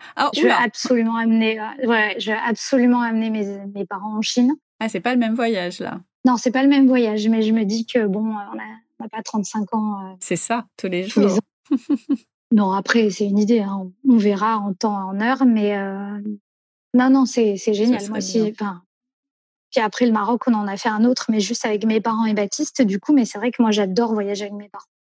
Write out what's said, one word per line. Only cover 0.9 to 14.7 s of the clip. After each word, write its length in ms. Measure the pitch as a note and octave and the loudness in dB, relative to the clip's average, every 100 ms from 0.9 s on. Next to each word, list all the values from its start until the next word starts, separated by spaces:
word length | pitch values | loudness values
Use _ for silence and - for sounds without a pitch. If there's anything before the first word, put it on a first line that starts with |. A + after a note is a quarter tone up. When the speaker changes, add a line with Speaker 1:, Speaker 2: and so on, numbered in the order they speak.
| B3 A3+ A3+ | 0 0 0
Speaker 2:
amener, 420 | A3+ A3 A3 A3 | 2 2 2 -2
euh, 280 | G#3+ C#4 A#3+ | -8 -4 0
ouais, 260 | A3+ G#3+ F#3 | 2 0 -2
je 120 | G#3 | -4
vais 60 | G#3+ | -4
absolument 640 | A#3 G#3+ - C4+ B3 A#3+ | -2 -4 0 2 4 2
amener 300 | A#3 A3 A3+ | 0 -2 -2
mes, 160 | A3 G3+ G3 G3 | -4 -6 -8 -12
mes 120 | G3+ F#3+ | -10 -10
parents 300 | G3 G#3+ G#3+ | -8 -8 -6
en 20 | |
Chine. 300 | G#3+ - B3 D#4 _ - | -2 2 2 0 _ -8
Speaker 1:
Ah, 100 | A3 | -6
c'est 120 | F#3+ | -2
pas 140 | A#3+ | 0
le 40 | B3 | 0
même 160 | A3+ | 0
voyage, 460 | A#3 A#3 G3 F3 F3+ | 0 -2 -2 -4 -8
là. 200 | - F3+ - _ B3+ | -10 -10 -16 _ 2
Speaker 2:
Non, 100 | A#3 | 2
c'est 140 | B3+ | 0
pas 100 | B3+ | 2
le 60 | C#4 | 4
même 180 | C#4 C4 | 6 6
voyage, 400 | B3+ A3 G#3+ G#3+ | 4 2 0 0
mais 140 | A3 | 2
je 100 | A3 | 2
me 120 | A3+ | 2
dis 220 | G3 A3+ A3+ | 0 -2 -2
que, 200 | B3 G#3 | 0 0
bon, 180 | G3+ A3 | -2 -4
on 100 | G#3+ | -6
a, 160 | G3+ A3+ A3 A3+ _ - | -10 -14 -16 -18 _ -16
on 20 | |
n'a 40 | A3+ | -14
pas 140 | A3 | -12
trente-cinq 520 | - A3 F#3+ G#3+ G3 | -6 -6 -4 -4 -4
ans, 300 | A3 G#3+ G3 | -4 -4 -6
euh, 100 | F#3+ F#3 | -12 -12
Speaker 1:
C'est 160 | - F3 | -6 -4
ça, 300 | - A#3 - - | -2 -6 -6 -10
tous 100 | F#3+ | -6
les 220 | F3+ F#3+ | -4 -2
Speaker 2:
tous 120 | - | 2
les 80 | G3+ | 2
Speaker 1:
jours. 100 | G3 - _ - | 2 -4 _ -4
Speaker 2:
ans. 40 | C4+ | -4
Speaker 1:
<laughs> 380 | - C#4+ - C4+ _ _ - | -2 -4 -2 -6 _ _ 2
Speaker 2:
Non, 180 | A3 F#3+ | 2 2
après, 380 | G3 - A#3 G#3+ | 0 0 2 2
c'est 140 | F3+ G3+ | 0 0
une 120 | G3+ | 2
idée, 220 | G#3 A#3 | 4 2
hein. 300 | G3 G3 F#3 G#3 C4+ | 0 -6 -8 -2 4
On 80 | A3+ | 4
verra 420 | G3+ F#3+ A3 A3 | 4 2 0 -2
en 160 | G3+ | -4